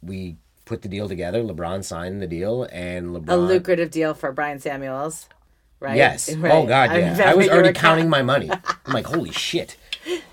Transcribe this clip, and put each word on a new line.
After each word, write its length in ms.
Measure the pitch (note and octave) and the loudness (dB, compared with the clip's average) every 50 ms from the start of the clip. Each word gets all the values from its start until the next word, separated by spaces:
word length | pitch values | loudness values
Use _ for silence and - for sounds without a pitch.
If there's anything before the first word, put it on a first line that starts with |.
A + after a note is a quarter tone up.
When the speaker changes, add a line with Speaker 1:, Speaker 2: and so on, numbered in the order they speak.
| - | -14
Speaker 1:
we 340 | F2 F#2+ F#2+ F#2 F2 E2 - _ _ _ _ _ | -12 -10 -8 -10 -10 -12 -14 _ _ _ _ _
put 180 | - A2+ A2 - | -10 -10 -8 -8
the 60 | G#2 | -8
deal 200 | F#2 G2 G#2 F#2+ | -6 -6 -6 -6
together. 340 | F#2+ F2 F2 F2 F#2 A#2 A#2 | -4 -6 -4 -2 -2 -2 -2
LeBron 420 | G#2+ F2 D#2 F2 E2 F#2 G2 F#2 | -2 -4 -6 -6 -6 -6 -6 -6
signed 380 | - F#2 E2 F2 F#2 F#2+ G2+ F#2+ | -8 -8 -8 -6 -6 -6 -6 -6
the 40 | |
deal, 380 | E2+ E2+ E2 F#2 G#2 A#2 B2+ B2+ - - | -6 -4 -4 -2 -2 -2 -4 -4 -6 -8
and 360 | F2+ F2+ F2 F2+ F2+ F2 F2 F2 | -10 -8 -8 -6 -6 -6 -8 -8
LeBron 140 | E2+ D#2 A2+ | -8 -4 0
Speaker 2:
A 80 | F3+ | 2
lucrative 540 | F3 F3 F3+ F#3+ F3+ F3+ F#3 F3+ E3+ E3+ D#3+ | 2 2 4 2 2 2 2 0 0 0 -2
deal 240 | D#3+ D#3+ D#3+ D#3 D3+ | -2 -2 -2 -2 -4
for 180 | - - C#3 C3 | -4 -6 -8 -4
Brian 260 | D3 D3 D3 C#3+ C#3 | -4 -6 -6 -6 -8
Samuels, 720 | - D3+ C#3 C3+ C3+ C3+ C3 C3+ C#3+ D#3+ D#3+ - - _ _ _ _ _ _ _ _ _ _ - | -8 -8 -8 -6 -8 -8 -6 -6 -6 -8 -8 -12 -16 _ _ _ _ _ _ _ _ _ _ -10
right? 160 | C#3 C#3 - | -6 -2 2
Speaker 1:
Yes. 380 | C3+ C#3 - - - - - D#3 | 4 4 4 4 0 -6 -6 -4
Speaker 2:
<laughs> 20 | |
Right. 160 | D#3 E3+ D#3+ D3+ | -2 2 4 4
Speaker 1:
Oh, 140 | D#3+ - | 4 4
God, 240 | A2 B2 C3+ B2+ A2+ | 4 4 4 4 4
Speaker 2:
I 80 | - - | 4 2
Speaker 1:
yeah. 120 | F3+ E3+ | 2 2
Speaker 2:
remember 120 | E3+ F#3 G3 | 2 4 4
Speaker 1:
I 100 | - E3 | 6 6
was 120 | F#3 F#3+ | 6 6
Speaker 2:
you 60 | F#3 E3+ | 6 6
Speaker 1:
already 160 | F3 F#3 F#3 | 6 6 6
Speaker 2:
were 40 | F3+ | 4
Speaker 1:
counting 300 | - E3+ E3 D#3+ D#3+ D#3+ | 4 4 4 4 4 4
Speaker 2:
counting. 40 | E3 | 4
Speaker 1:
my 120 | D3+ C#3 C3 | 2 2 2
money. 280 | B2 C#3 C3+ - - | 2 2 0 0 -2
I'm 420 | F#3+ F3+ - - - - - - - | -4 -6 -4 -8 -8 -8 -6 -4 -4
like, 140 | A2+ - | -4 -2
"Holy 240 | - C#3+ E3 A2+ D#2+ - | -2 -4 -4 -4 -4 -6
shit." 440 | - - - - E3+ - - - _ _ - - - - D#4 F4+ D#4+ - - | -6 -6 -4 -4 -6 -6 -6 -14 _ _ -16 -16 -14 -8 -8 -8 -8 -8 -2